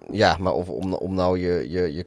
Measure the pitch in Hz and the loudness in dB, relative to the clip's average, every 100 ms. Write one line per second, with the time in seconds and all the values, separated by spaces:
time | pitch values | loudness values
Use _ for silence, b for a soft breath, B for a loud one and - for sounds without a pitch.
0 | 50 101 98 82 92 73 90 58 95 92 | -6 2 4 4 0 -2 -2 -4 -4 -2
1 | 92 92 90 92 90 87 64 90 87 76 | -2 0 2 2 0 0 -2 -2 -2 -4